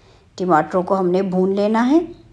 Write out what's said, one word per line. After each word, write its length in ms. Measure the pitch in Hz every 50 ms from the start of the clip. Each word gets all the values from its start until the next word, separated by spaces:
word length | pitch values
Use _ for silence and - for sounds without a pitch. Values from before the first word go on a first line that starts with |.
| _ _ _ _ _ _ _
टमाटरों 460 | - 185 180 165 151 156 - - 185 180
को 120 | 185 196
हमने 260 | 190 185 175 175 190 196
भून 320 | 185 180 185 185 196 196
लेना 260 | 202 202 214 220 233 247
है। 240 | 254 302 349 349 - - - - -